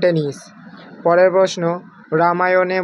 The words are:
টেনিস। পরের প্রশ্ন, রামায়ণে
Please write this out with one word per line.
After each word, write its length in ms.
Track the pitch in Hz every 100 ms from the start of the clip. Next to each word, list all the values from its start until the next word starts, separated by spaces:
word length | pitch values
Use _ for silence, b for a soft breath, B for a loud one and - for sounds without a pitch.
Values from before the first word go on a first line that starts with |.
টেনিস। 360 | 180 165 147 135 - - - B B -
পরের 260 | 170 170 185
প্রশ্ন, 280 | 180 190 - 170 175 - - - 160
রামায়ণে 580 | 170 175 180 185 185 185